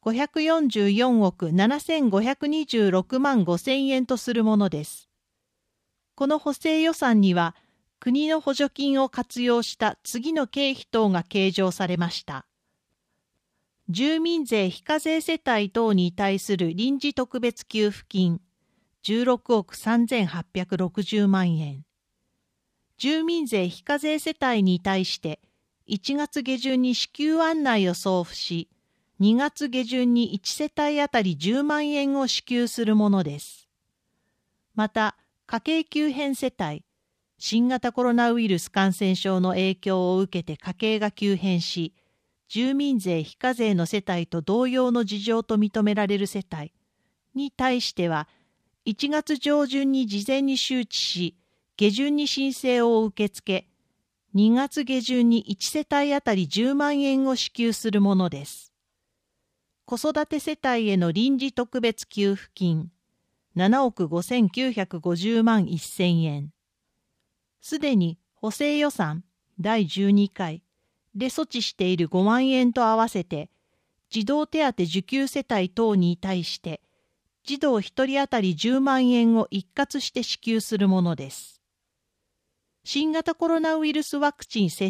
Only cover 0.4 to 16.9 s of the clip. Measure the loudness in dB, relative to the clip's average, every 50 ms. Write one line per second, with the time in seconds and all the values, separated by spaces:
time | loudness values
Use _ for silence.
0.4 | 0 2 2 2 2 2 2 2 2 2 4 4 2 4 4 4 4 2 2 -2
1.4 | -2 0 2 4 4 4 2 0 -2 -2 0 0 2 2 2 2 2 0 -2 -2
2.4 | -2 -2 -2 -2 -2 0 0 2 2 4 2 2 0 0 0 0 2 2 2 2
3.4 | 2 2 0 0 0 0 0 0 0 0 0 0 0 0 -2 -4 -2 -2 0 2
4.4 | 2 4 4 4 2 2 0 -4 -8 -10 -12 -16 -20 _ _ _ _ _ _ _
5.4 | _ _ _ _ _ _ _ _ _ _ _ _ _ _ _ -4 -2 0 0 0
6.4 | -2 -4 -4 -2 -2 0 2 2 2 2 0 0 2 2 4 6 6 4 4 2
7.4 | 0 0 -4 _ _ _ _ _ _ _ _ _ -2 -2 0 0 0 0 0 0
8.4 | 0 -2 -2 0 -2 -2 -2 -2 -2 0 0 0 0 0 -2 -6 -8 -6 -6 -2
9.4 | 0 2 2 0 0 -4 -4 -4 -2 -2 -2 -4 -10 -10 -8 -6 -4 -2 -2 -2
10.4 | -2 -2 -2 -2 0 0 -2 -4 -6 -2 0 2 2 4 2 0 -2 -2 -2 0
11.4 | 0 2 2 2 0 0 0 -2 -2 -2 -2 -2 -2 -2 -4 -8 -10 -10 -12 -14
12.4 | -14 _ _ _ _ _ _ _ _ _ _ _ _ _ _ _ _ _ _ _
13.4 | _ _ _ _ _ _ _ _ _ -6 -4 -2 0 0 0 0 0 0 0 -2
14.4 | -2 -2 0 0 0 0 -2 -6 -4 -2 -2 -2 0 0 -2 0 0 -2 -4 -2
15.4 | -2 0 0 0 0 -2 0 0 2 2 4 2 2 0 0 -2 -2 0 -2 -2
16.4 | -2 -2 -2 -2 0 -2 -2 -2 -2 -2